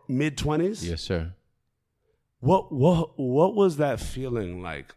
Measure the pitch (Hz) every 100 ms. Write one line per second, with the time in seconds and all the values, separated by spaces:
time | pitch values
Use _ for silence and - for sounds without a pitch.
0 | - 131 151 131 147 151 180 220 87 82
1 | - 90 82 92 _ _ _ _ _ _
2 | _ _ _ _ 127 190 - 139 151 170
3 | 160 - 131 131 185 214 196 147 143 113
4 | - 127 131 117 92 90 90 73 67